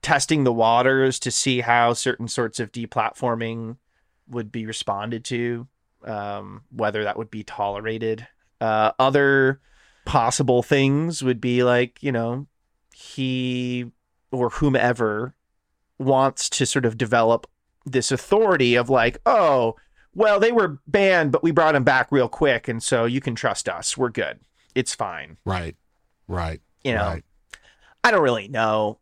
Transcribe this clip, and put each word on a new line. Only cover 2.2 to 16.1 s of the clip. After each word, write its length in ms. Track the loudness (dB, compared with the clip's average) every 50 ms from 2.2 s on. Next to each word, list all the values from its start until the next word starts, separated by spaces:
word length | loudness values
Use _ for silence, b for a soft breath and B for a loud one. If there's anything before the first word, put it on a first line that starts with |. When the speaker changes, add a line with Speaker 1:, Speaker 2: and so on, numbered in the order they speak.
| -6 -8
Speaker 1:
sorts 300 | -4 -4 -4 -4 -4 -8
of 120 | -10 -8 _
deplatforming 1040 | -12 -12 -8 -4 -4 -4 -4 -4 -4 -4 -4 -2 -2 -4 -8 -8 -8 -10 -12 -12 -16 _ _ _ _ _ _ _ _ _ _
would 220 | -10 -10 -10 -8
be 160 | _ -10 -10
responded 580 | -8 -10 -10 -6 -4 -4 -4 -4 -6 -8 -8 -8
to, 420 | -8 -6 -6 -4 -4 -6 -8 -10 -14 _ _ _ _ _ _ -14
um, 580 | -10 -10 -8 -8 -8 -10 -10 -12 -14 -18 -20 -20 _
whether 340 | -8 -4 -4 -2 -2 -2 -4
that 140 | -4 -4 -6
would 120 | -8 -10
be 140 | -10 -14 -14
tolerated. 840 | -14 -8 -6 -4 -4 -4 -6 -6 -6 -6 -4 -4 -4 -4 -4 -6 -20 _ _ _ _ _ _
Uh, 320 | -2 0 2 2 2 2 2 _
other 600 | 2 4 4 4 4 4 4 4 4 2 2 -2 b b b b b b b b b
possible 580 | 0 2 2 2 2 0 0 0 2 2 2 2
things 600 | 2 2 2 4 2 2 0 0 -2 -6 -4 -2
would 180 | -2 -2 -2
be, 220 | -2 -2 0 2 4
like, 400 | 4 4 2 2 -2 _ -8 -6
you 80 | -4 -2
know, 340 | -2 -2 -4 -4 -6 -10 -14 _ _ _ _ _ _ _ _ _
he 920 | _ -20 -18 -8 -6 -4 -4 -2 -2 -2 -4 -4 -4 -4 -4 -6 -6 -8 -10 -14 _ _ _ _ _ _ _ -4
or 180 | -2 -2 -2
whomever 840 | -2 0 0 2 2 4 2 2 2 2 0 -2 0 -2 -6 -8 -10 _ _ _ _ _ _ _ _ _ _ _ _ _
wants 500 | 0 2